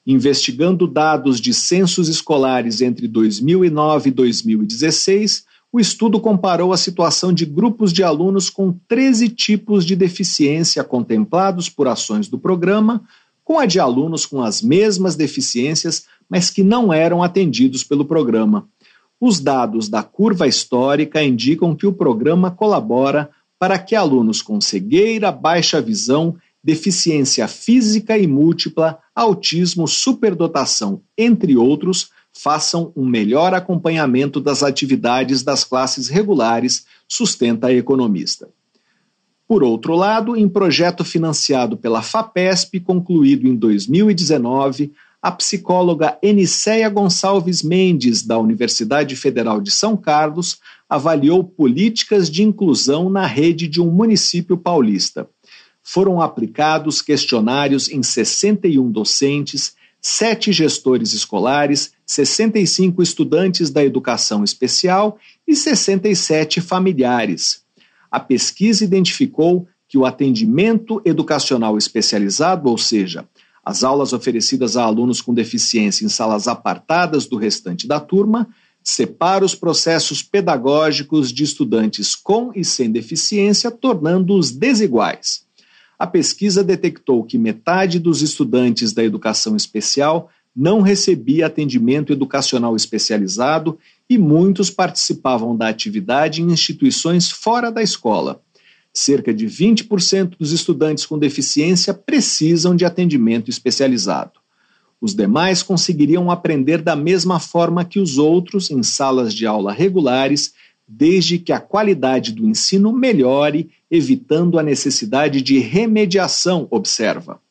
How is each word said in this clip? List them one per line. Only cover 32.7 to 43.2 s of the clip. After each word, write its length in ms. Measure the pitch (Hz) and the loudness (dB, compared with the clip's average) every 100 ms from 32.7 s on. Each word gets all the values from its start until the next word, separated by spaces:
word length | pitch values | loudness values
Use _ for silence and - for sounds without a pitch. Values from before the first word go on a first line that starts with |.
| 170 165 | -4 -4
um 100 | - | -4
melhor 480 | 131 117 104 131 175 | -2 0 2 2 2
acompanhamento 840 | 185 180 175 165 165 143 123 143 143 | 0 -2 -2 -2 0 0 2 0 -2
das 220 | 139 131 | -2 0
atividades 800 | 143 139 135 127 117 123 127 135 | 0 -2 0 0 0 0 0 -2
das 220 | 135 135 | -2 -4
classes 420 | - 131 131 - 120 | -2 -2 -2 -4 -4
regulares, 800 | 160 208 160 113 117 123 - - _ - | -2 0 2 2 0 -2 -4 -10 _ -10
sustenta 580 | - 233 - 120 113 123 | -4 -4 0 -2 0 2
a 80 | |
economista. 760 | 127 120 135 120 92 73 - - _ _ _ _ _ _ _ _ _ - | 2 2 0 0 -2 -4 -10 -12 _ _ _ _ _ _ _ _ _ -2
Por 160 | 220 | 2
outro 320 | 131 113 160 170 | 2 0 -2 0
lado, 400 | 196 220 214 233 | 0 0 -2 0
em 120 | 208 | 0
projeto 560 | 190 190 160 175 175 | 2 0 2 0 -2
financiado 720 | 170 175 160 147 - 131 123 104 | -4 -2 -2 -2 -2 0 -2 -4
pela 260 | 117 113 | -2 -4
fapesp, 760 | 113 220 226 180 185 185 - 190 | -2 -4 -4 -2 0 0 -2 -6
concluído 680 | 180 185 180 175 | -2 -2 0 2